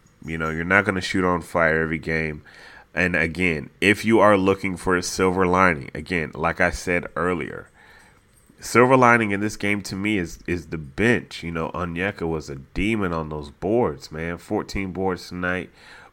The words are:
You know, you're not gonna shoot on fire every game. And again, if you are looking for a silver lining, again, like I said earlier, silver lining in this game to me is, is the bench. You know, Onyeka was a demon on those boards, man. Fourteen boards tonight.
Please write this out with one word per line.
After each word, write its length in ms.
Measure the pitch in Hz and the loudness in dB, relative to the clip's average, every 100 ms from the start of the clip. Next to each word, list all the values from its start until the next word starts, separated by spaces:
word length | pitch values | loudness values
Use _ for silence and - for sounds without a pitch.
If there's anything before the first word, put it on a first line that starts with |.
| _ _ | _ _
You 120 | - 80 | -10 -4
know, 140 | 80 | -4
you're 140 | 80 | -2
not 200 | 85 98 | 2 4
gonna 160 | 98 95 | 4 0
shoot 240 | - 98 | -2 0
on 180 | 90 87 | 0 0
fire 400 | 80 87 80 80 | -2 0 2 2
every 160 | 80 80 | 0 -4
game. 440 | 80 80 80 76 - - - - - | -4 -4 -4 -8 -16 -20 -20 -20 -8
And 220 | 82 90 | -2 0
again, 560 | 85 82 80 90 76 67 - | 2 0 0 0 -2 -6 0
if 240 | 95 104 | 2 2
you 140 | 110 113 | 4 6
are 180 | 104 98 | 6 6
looking 400 | 95 95 98 87 | 4 2 -2 -4
for 200 | 95 87 | 0 0
a 60 | |
silver 440 | - - 92 92 90 | 0 0 2 2 2
lining, 440 | 92 92 73 - | 4 4 2 -4
again, 380 | - 78 87 76 | -12 -4 -4 -4
like 260 | 69 82 - | -4 -2 0
I 100 | 90 | 0
said 360 | - - 87 - | 0 -2 -2 -2
earlier, 540 | - 87 87 52 50 - _ - - - _ _ _ _ _ | -4 -2 -2 -4 -10 -16 _ -20 -20 -20 _ _ _ _ _
silver 380 | - 113 127 131 | 0 4 6 8
lining 340 | 123 117 104 | 6 6 2
in 100 | 98 | -2
this 160 | 107 - | -4 -4
game 240 | 101 104 | -4 -4
to 120 | 95 | -4
me 240 | 95 104 104 | -6 -2 -2
is, 220 | 82 - - | -2 -6 -6
is 180 | 87 78 | -6 -6
the 120 | 82 | -10
bench. 680 | 71 - 113 101 - - | -8 0 2 2 -2 -10
You 80 | 85 | -8
know, 180 | 82 80 | -6 -4
Onyeka 580 | 80 87 85 98 - 82 | -4 -6 -4 -4 -4 -4
was 220 | 80 73 | -4 -6
a 60 | 69 | -12
demon 560 | 67 82 101 110 92 | -8 -2 0 0 -2
on 160 | 82 78 | -2 -4
those 220 | 76 73 | -8 -10
boards, 600 | - 90 117 98 69 - | -6 -2 0 0 -4 -10
man. 280 | 78 85 85 | -8 -8 -8
Fourteen 520 | - 107 67 104 95 | -4 -4 -4 -6 -6
boards 380 | 87 95 87 - | -4 -4 -4 -8
tonight. 420 | 90 90 90 - _ - - - | -6 -4 -4 -8 _ -20 -20 -20